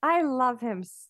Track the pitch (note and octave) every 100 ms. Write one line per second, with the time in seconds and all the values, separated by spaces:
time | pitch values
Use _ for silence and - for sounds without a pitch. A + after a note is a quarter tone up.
0 | D4 E4+ D#4 B3+ B3+ A#3+ A#3 F#3+ F3+ -